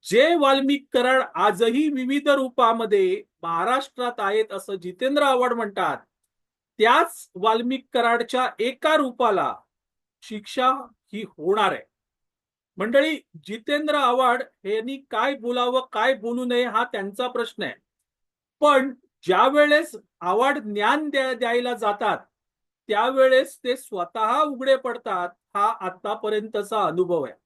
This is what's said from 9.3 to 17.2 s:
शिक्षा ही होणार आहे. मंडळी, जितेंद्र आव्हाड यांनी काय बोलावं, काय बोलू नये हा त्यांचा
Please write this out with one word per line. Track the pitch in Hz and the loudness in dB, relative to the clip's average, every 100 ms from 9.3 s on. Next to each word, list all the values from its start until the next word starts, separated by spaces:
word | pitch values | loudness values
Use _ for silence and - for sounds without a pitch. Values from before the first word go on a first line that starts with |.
| 196 139 107 _ _ _ _ _ _ | 2 0 -6 _ _ _ _ _ _
शिक्षा | - 214 202 - 254 269 254 _ _ | -14 -14 -10 0 0 0 -6 _ _
ही | 202 | -12
होणार | 220 - 156 208 196 | -12 -8 -2 2 2
आहे. | 135 - _ _ _ _ _ _ _ _ - | -2 -10 _ _ _ _ _ _ _ _ -8
मंडळी, | 208 269 302 311 _ 165 | 2 2 2 -2 _ -20
जितेंद्र | 151 220 220 294 302 | -14 -12 -4 -2 0
आव्हाड | 294 262 247 254 247 254 _ | 2 2 4 4 2 -2 _
यांनी | 190 214 233 269 _ | -6 -4 -4 -10 _
काय | 240 254 | -2 -2
बोलावं, | 277 226 247 247 247 247 | -2 -4 -2 0 -2 -4
काय | 220 240 | -2 0
बोलू | 269 214 240 | 0 -2 -4
नये | 247 240 | -2 -2
हा | 247 214 | 0 -2
त्यांचा | 247 220 196 196 | -2 -4 -8 -6